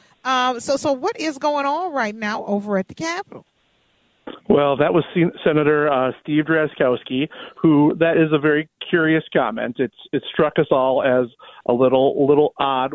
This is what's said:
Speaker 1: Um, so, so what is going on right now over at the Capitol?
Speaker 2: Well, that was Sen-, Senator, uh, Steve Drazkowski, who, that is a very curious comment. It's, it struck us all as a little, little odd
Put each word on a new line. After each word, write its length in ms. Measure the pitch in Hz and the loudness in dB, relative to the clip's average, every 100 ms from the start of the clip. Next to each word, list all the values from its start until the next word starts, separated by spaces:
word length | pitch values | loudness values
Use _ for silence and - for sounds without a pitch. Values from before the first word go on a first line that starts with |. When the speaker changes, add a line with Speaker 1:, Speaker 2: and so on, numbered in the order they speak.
| _ _ | _ _
Speaker 1:
Um, 360 | 254 254 254 240 | -4 0 0 -4
so, 160 | - 277 | -4 -2
so 160 | 311 | -2
what 260 | 262 339 - | -2 -4 -4
is 200 | 311 269 | -6 -4
going 280 | 302 294 277 | -2 -2 -2
on 260 | 302 359 | -2 -4
right 220 | 277 214 | -4 -6
now 300 | 220 214 226 | -6 -6 -6
over 320 | - 208 208 196 | -4 -4 -2 -4
at 100 | - | -4
the 60 | |
Capitol? 500 | - 330 349 - - _ _ _ _ _ _ _ _ - - - | -8 -6 -6 -10 -16 _ _ _ _ _ _ _ _ -20 -16 0
Speaker 2:
Well, 280 | 147 143 135 | 2 2 0
that 160 | 156 | 2
was 120 | 180 - | 0 0
Sen-, 180 | 180 170 - | 0 -2 0
Senator, 460 | 180 151 151 151 151 | 0 2 2 2 2
uh, 220 | 131 127 - | 0 -2 -4
Steve 220 | - 151 | -4 -2
Drazkowski, 840 | 156 160 151 - 135 123 - 131 156 - - - | 0 0 -2 0 0 0 -4 -6 -6 -8 -20 0
who, 380 | 165 147 147 165 | 2 4 4 2
that 180 | 165 165 | 0 2
is 140 | 160 | 2
a 60 | 151 | 2
very 300 | 151 147 160 - - | 2 0 -2 -12 -4
curious 340 | 175 156 160 - | 0 2 0 0
comment. 440 | 165 120 113 113 120 | -2 -2 -4 -8 -4
It's, 160 | 123 _ - | -6 _ -8
it 100 | 143 - | -6 -6
struck 260 | - 151 - | -2 0 0
us 80 | 151 | 2
all 320 | 139 131 131 | 2 2 2
as 240 | 135 127 120 _ - - - | 2 2 0 _ -20 -12 -2
a 60 | |
little, 540 | 120 131 131 135 - 139 | 2 4 4 2 2 2
little 260 | 147 151 - | 4 2 0
odd 340 | 139 131 131 | -2 -2 -4